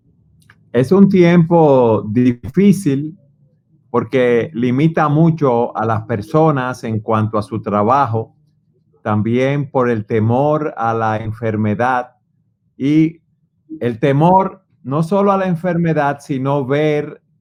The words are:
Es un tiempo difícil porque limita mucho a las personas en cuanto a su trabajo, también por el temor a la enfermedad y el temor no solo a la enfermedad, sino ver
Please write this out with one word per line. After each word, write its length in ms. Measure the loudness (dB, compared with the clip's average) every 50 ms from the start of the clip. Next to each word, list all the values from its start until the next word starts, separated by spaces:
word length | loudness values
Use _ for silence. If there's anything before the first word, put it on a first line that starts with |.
| _ _ _ _ _ _ _ _ _ _ _ _ _ _ -2
Es 200 | 0 0 2 4
un 180 | 4 6 6
tiempo 960 | 6 4 4 6 6 4 4 4 4 4 4 6 4 4 4 4 2 0 -2 -2
difícil 1120 | 0 0 2 2 0 -2 -6 -6 0 2 4 4 4 2 2 -2 -2 -2 -4 -8 -10 _ _ _ _ _ _ _ _ _ _ _ _ _ _ _
porque 600 | -4 -4 -4 -2 0 0 2 2 2 0 -2 -2 -4
limita 560 | -4 -2 -2 0 0 0 0 0 0 0 0
mucho 680 | 2 2 2 2 2 0 0 0 0 0 -2 -2 -4
a 80 | -4 -4
las 200 | -2 -2 -4 -4
personas 800 | -6 -6 -6 -6 -2 0 2 2 2 2 0 -2 -6 -8 -8 -8
en 160 | -6 -6 -6
cuanto 360 | -4 -2 0 0 0 -2 -2
a 60 | -4 -6
su 180 | -6 -8 -8
trabajo, 760 | -6 -2 -2 0 2 2 2 2 0 0 -2 -6 -6 -8 _ _ _ _ _ _ _ _ _ _ _ _ _ _ -6
también 680 | -4 -2 -2 -2 0 0 0 0 0 -2 -4 -6 -4
por 200 | -2 -2 0 0
el 160 | 0 -2 -4
temor 680 | -4 -2 0 0 0 0 0 0 0 0 -2 -4 -6 -6
a 200 | -4 -4 -4 -2
la 240 | -2 -2 -2 -4 -4
enfermedad 920 | -6 -8 -10 -8 -6 -4 -4 -2 -2 -2 -2 -2 -2 -2 -2 -2 -4 -6 _ _ _ _ _ _ _ _ _ _ _ _ _ -6
y 420 | -2 0 2 2 2 0 -2 -8 _ _ _ _ _ _ _ _ _ -18 -10 -6
el 220 | -6 -6 -4 -2
temor 600 | 0 0 2 4 4 4 4 4 2 0 -6 -14 _ _ _ _ -10
no 200 | -6 -4 -4 -2
solo 260 | -2 0 0 2 2
a 60 | 0
la 100 | 0 0
enfermedad, 720 | -2 -4 -4 -4 -4 -2 -2 -2 -2 0 0 -2 -2 -4 -6
sino 480 | -8 -8 -6 -4 -2 -2 -2 -2 -2
ver 560 | -2 -2 0 0 0 0 -2 -4 -6 -10 -18 _ _ _ _